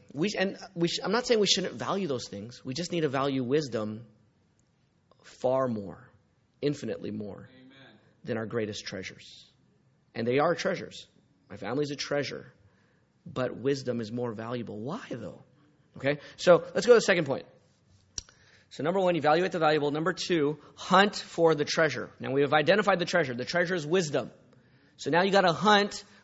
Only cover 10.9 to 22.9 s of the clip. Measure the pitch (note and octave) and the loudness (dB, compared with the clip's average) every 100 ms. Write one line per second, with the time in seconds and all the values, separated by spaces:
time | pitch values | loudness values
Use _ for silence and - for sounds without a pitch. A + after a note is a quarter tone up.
10.9 | - - _ _ _ _ G2 G2+ C#3 C#3+ | -16 -20 _ _ _ _ -12 -6 -4 -4
11.9 | C#3 - C#3+ B2+ C#2 - _ _ _ _ | -6 -4 -4 -4 -8 -14 _ _ _ _
12.9 | _ _ _ - B2+ B2+ - C3 C#3 B2 | _ _ _ -10 -4 -4 -2 -2 -2 -4
13.9 | A#2 G#2 B2 B2 G#2+ A2+ B2 G2+ G#2 B2 | -6 -6 -6 -6 -6 -8 -8 -8 -10 -8
14.9 | A3+ - B2 F#2+ - - _ _ _ _ | -10 -10 -12 -12 -16 -20 _ _ _ _
15.9 | - C3+ D3 - - F3+ E3 - F#3+ G3+ | -4 -2 -2 -8 0 6 6 6 0 6
16.9 | A3+ - F3 C#3 A#2 - _ _ _ _ | 6 6 2 0 -4 -8 _ _ _ _
17.9 | _ _ - - _ _ - _ - D3 | _ _ -18 -18 _ _ -20 _ -6 -2
18.9 | F#3+ F3+ E3 D3 E3 F#3 F3 D#3 D#3 C#3+ | 2 2 2 4 2 2 0 2 2 0
19.9 | D3+ E3 E3 - E3+ C#3+ D3+ - - - | -2 -2 -4 0 2 2 -2 -12 -16 4
20.9 | F#3+ G3+ - - - E3 D3+ C#3+ E3 D#3 | 6 6 2 -8 2 4 4 2 2 0
21.9 | B2 F#2+ - A#2+ C#3 C#3+ D3+ D3+ G#3 G3+ | 0 -10 -10 -2 0 4 4 4 4 4